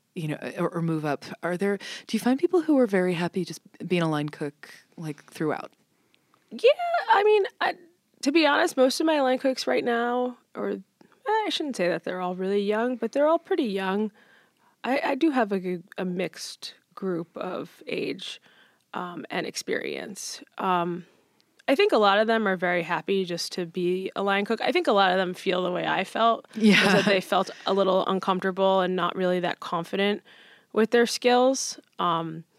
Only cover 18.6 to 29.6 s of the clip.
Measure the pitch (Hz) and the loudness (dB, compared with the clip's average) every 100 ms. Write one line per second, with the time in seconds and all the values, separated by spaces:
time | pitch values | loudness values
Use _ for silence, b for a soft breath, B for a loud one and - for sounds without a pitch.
18.6 | b b _ - 180 175 - - - - | b b _ -10 -10 -10 -8 -8 -6 -10
19.6 | - - 69 69 - 196 - - - - | -6 -6 -6 -8 -10 -12 -14 -14 -16 -6
20.6 | 190 180 175 170 - b b b _ _ | 0 0 0 -6 -10 b b b _ _
21.6 | - 277 415 262 202 202 220 226 202 185 | 0 2 4 6 6 4 4 2 2 0
22.6 | 180 175 170 165 - 196 175 170 - - | 0 -2 -2 -4 0 -2 -2 -6 -6 -6
23.6 | 170 180 175 185 190 - 196 196 202 226 | -6 -2 -2 -2 -4 -4 0 0 0 -2
24.6 | - 339 311 202 190 190 185 180 196 180 | 0 0 2 4 4 2 -2 -4 -2 -2
25.6 | 180 175 160 160 196 - 226 226 - 220 | -2 -2 -2 -2 -4 0 2 2 -4 4
26.6 | 214 180 190 180 196 196 - 190 190 - | 6 6 6 4 4 2 2 0 0 -6
27.6 | - 196 190 185 - 190 196 185 190 185 | -2 2 4 2 2 -2 0 -2 -2 0
28.6 | 190 190 180 180 175 - 180 180 175 - | 2 4 2 0 -2 -2 0 0 -2 -6